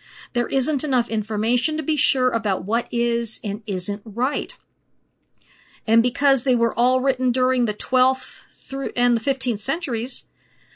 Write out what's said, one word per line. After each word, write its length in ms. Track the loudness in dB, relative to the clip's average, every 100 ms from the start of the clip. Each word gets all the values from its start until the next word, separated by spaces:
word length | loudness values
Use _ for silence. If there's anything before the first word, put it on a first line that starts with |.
| -20 -20 -6
there 140 | -4 0
isn't 360 | 0 2 0
enough 260 | 0 0 0
information 680 | -2 -2 -2 0 0 0 -2
to 60 |
be 160 | -2 0
sure 320 | 0 0 0
about 360 | 0 0 -2 0
what 220 | -2 0
is 480 | 0 0 0 -2 -4
and 200 | -4 -6 -4
isn't 380 | -2 -2 -4 -6
right. 500 | -4 -2 -2 -6 -12 _ _ _ _ _ _ _ _ _ _ _ _ 2
And 140 | 4
because 400 | 4 2 2 2
they 100 | 2
were 240 | 2 2 2
all 220 | 2 4
written 320 | 2 2 0
during 320 | 2 2 2
the 100 | 0
twelfth 680 | -2 -2 2 2 2 -6 -16 -20
through, 380 | _ -10 -6 -6 0
and 200 | 2 2
the 60 |
fifteenth 400 | 0 0 -2 -2
centuries, 640 | -2 -4 -4 -4 -4 -8 -10 _ _ _ _